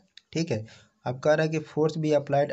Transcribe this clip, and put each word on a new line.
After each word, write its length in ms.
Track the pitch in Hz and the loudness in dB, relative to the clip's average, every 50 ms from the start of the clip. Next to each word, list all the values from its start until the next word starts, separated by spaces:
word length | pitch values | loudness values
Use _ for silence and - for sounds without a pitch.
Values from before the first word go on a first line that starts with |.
| _ _ _ - _ _ - | _ _ _ -20 _ _ -4
ठीक 180 | 156 165 160 | -4 -2 -2
है। 140 | 123 107 110 - - - - _ _ _ _ | -4 -6 -6 -10 -16 -20 -20 _ _ _ _
अब 120 | 123 131 135 | -8 -8 -2
कह 140 | - 156 151 | 2 2 2
रहा 120 | 151 160 | 2 2
है 20 | 160 | 0
कि 100 | 160 156 151 - | -2 -4 -6 -4
force 280 | - 151 151 156 156 165 | -2 0 0 0 0 -2
be 140 | 156 151 147 | 0 2 2
applied 380 | 143 143 143 139 139 143 139 | 2 2 2 0 0 0 0